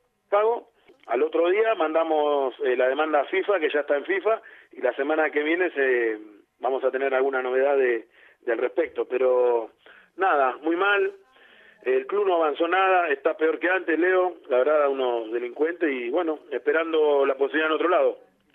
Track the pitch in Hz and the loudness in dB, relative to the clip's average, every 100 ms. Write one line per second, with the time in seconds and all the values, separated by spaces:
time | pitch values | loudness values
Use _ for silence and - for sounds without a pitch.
0 | _ _ - 202 220 240 - _ _ - | _ _ -2 0 2 -2 -8 _ _ -18
1 | - 127 156 165 170 202 226 208 156 160 | -4 -2 0 0 2 2 2 0 0 0
2 | 160 156 147 143 135 - 139 123 127 139 | 0 0 2 0 -2 -2 -2 2 2 0
3 | 156 151 131 190 190 190 151 147 139 143 | 0 0 0 -2 0 0 0 -2 -2 -2
4 | 135 190 196 220 - - _ - 123 120 | -2 -2 -2 -2 -6 -20 _ -6 -4 -2
5 | 139 156 151 147 151 170 175 143 135 123 | -2 0 0 -2 -2 -2 -2 0 0 2
6 | 113 107 107 104 _ _ 127 131 127 131 | 0 -4 -12 -20 _ _ -4 -2 -2 -2
7 | 135 131 139 131 127 131 139 139 127 113 | -2 0 0 -2 -2 0 2 2 2 0
8 | - _ - _ - 113 123 - 156 120 | -6 _ -20 _ -4 -2 -2 -2 -4 -4
9 | 113 127 127 123 123 117 110 _ - - | -4 0 2 2 2 0 -4 _ -20 -20
10 | _ - 190 147 131 120 156 170 196 403 | _ -4 0 2 0 -2 -2 0 2 2
11 | 392 - _ _ - - - - 123 131 | 0 -6 _ _ -20 -20 -20 -8 -2 -2
12 | 131 196 196 170 156 143 165 185 190 185 | 0 -2 0 2 0 0 0 2 4 2
13 | 165 139 165 156 160 151 170 185 165 160 | 2 0 -2 0 0 0 0 -2 0 0
14 | 180 185 180 175 - 127 135 156 143 135 | 2 2 0 -4 -2 2 4 4 2 0
15 | 127 120 110 120 123 120 160 175 165 127 | -2 -2 -4 -6 -6 -4 -4 -2 -4 -2
16 | 120 160 160 151 - 120 147 156 165 160 | -4 -2 -2 -6 -8 -6 -2 -2 0 0
17 | 151 143 135 131 135 151 156 151 165 170 | 2 2 2 0 0 0 0 0 2 2
18 | 131 - - _ _ | 2 -2 -12 _ _